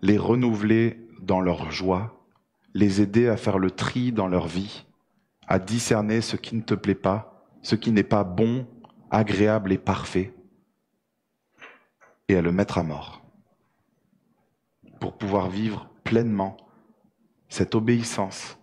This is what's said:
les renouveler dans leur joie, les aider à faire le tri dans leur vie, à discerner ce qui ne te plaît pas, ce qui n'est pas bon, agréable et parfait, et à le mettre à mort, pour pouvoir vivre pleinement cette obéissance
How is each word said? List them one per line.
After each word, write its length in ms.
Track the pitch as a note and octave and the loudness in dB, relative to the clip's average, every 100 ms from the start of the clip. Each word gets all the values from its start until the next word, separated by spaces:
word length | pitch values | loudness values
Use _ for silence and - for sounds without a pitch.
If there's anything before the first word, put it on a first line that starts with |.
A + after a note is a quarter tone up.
les 160 | F#2+ G#2 | 4 2
renouveler 880 | F#2 A#2+ B2 G#2+ G#2+ A2+ A2+ A2+ - - | 4 2 2 0 2 4 4 -2 -18 -20
dans 200 | F#2 F#2 | -2 0
leur 300 | F#2 E2+ D#2+ | 2 -2 -4
joie, 560 | - F#2 F2+ A2 - _ _ _ _ _ | -4 0 0 -2 -12 _ _ _ _ _
les 260 | G2+ G2+ F#2+ | 0 2 4
aider 280 | G2+ G#2+ A#2+ | 2 4 4
à 80 | G#2+ | 2
faire 220 | - F#2+ | 0 2
le 120 | F#2 | 0
tri 420 | - - C3 B2 | -2 -4 -2 -2
dans 160 | A2+ F#2+ | 0 0
leur 180 | F2+ E2+ | 0 0
vie, 400 | E2+ G2 - - _ _ _ _ _ - | -6 -8 -12 -20 _ _ _ _ _ -2
à 120 | F#2+ | -2
discerner 640 | F#2 A#2 - A2+ G#2 A2 | 0 -4 0 0 2 0
ce 160 | A2+ - | -2 -6
qui 180 | - | -6
ne 80 | A#2 | -6
te 120 | A2 | -2
plaît 200 | G#2 G2+ | -2 0
pas, 520 | F#2+ F#2+ G2+ A2 - _ _ | 0 0 -2 -4 -20 _ _
ce 120 | - | -4
qui 180 | G#2+ - | -2 2
n'est 100 | A2 | 2
pas 220 | F#2+ G#2+ | 2 2
bon, 440 | G2 F2+ A2+ B2 B2+ - - _ - | 0 0 0 0 -6 -16 -20 _ -2
agréable 640 | G#2+ G#2+ G2 G#2 G#2+ F#2+ | 0 0 2 2 2 0
et 60 | F#2+ | -2
parfait, 560 | - F#2 - F#2 F#2+ - - _ _ _ _ _ _ _ _ _ _ _ - - _ _ _ _ _ | 0 -4 -2 -4 -4 -8 -20 _ _ _ _ _ _ _ _ _ _ _ -20 -20 _ _ _ _ _
et 80 | F#2+ | 2
à 60 | |
le 100 | E2+ | 4
mettre 260 | F2+ G2+ - | 2 0 0
à 40 | |
mort, 420 | D#2+ D2 - - - _ _ _ _ _ _ _ _ _ _ _ _ _ _ _ _ - | -4 -6 -12 -18 -20 _ _ _ _ _ _ _ _ _ _ _ _ _ _ _ _ -12
pour 160 | F#2 - | -12 -8
pouvoir 320 | G#2 G2 F#2 | -2 0 0
vivre 420 | F#2+ A2 G#2 - _ | -4 -6 -6 -12 _
pleinement 520 | - A2+ A#2 G#2 G2 G2 _ _ _ _ _ _ _ _ _ | 0 0 2 -2 -4 -8 _ _ _ _ _ _ _ _ _
cette 260 | - F#3+ | -4 0
obéissance 840 | A#2 A2 A#2+ A#2 - G2 - - - | 0 2 0 0 -6 -8 -8 -16 -20